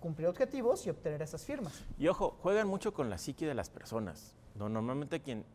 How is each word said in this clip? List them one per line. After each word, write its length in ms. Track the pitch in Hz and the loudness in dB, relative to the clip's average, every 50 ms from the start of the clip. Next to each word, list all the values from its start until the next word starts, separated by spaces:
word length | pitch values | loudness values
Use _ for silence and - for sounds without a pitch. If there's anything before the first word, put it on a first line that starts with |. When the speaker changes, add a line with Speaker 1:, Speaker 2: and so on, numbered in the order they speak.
Speaker 1:
cumplir 260 | - 165 156 165 160 175 | -6 -4 -4 2 2 2
objetivos 580 | 180 - 262 254 285 269 220 240 320 - - 202 | 4 4 0 0 2 0 4 4 2 2 2 -4
y 20 | |
obtener 320 | 143 - - 160 151 143 | -4 -2 -2 -4 -2 -2
esas 240 | 156 151 - - - | -4 -6 -6 -10 -6
firmas. 400 | - 302 277 220 147 - - - - - - | -6 -6 -4 -4 -6 -8 -10 -10 -10 -4 2
Speaker 2:
Y 100 | 139 165 | 4 4
ojo, 280 | 180 - 202 156 - - | 6 6 2 0 0 2
juegan 260 | - 180 202 214 220 196 | 2 4 6 6 4 4
mucho 260 | 190 185 - 214 - | 2 0 0 -2 0
con 160 | - 139 113 | 0 0 0
la 80 | 98 87 | 0 -4
psique 280 | - - 131 - 160 | -4 -6 -4 -2 -2
de 80 | 156 139 | 0 0
las 160 | 110 87 - | 0 -2 -2
personas, 680 | - - - - 110 113 110 90 78 - - - - - - - - | -6 -14 -10 -4 -2 -2 -2 -2 -6 -8 -14 -20 -20 -20 -20 -16 -8
¿no? 120 | 104 104 107 | -4 -2 -2
Normalmente 540 | 110 110 113 120 131 143 147 139 160 156 | 0 0 0 0 -2 -2 -4 -2 -4 -4
quien, 240 | - 143 120 107 - - - | -4 -4 -6 -6 -6 -10 -12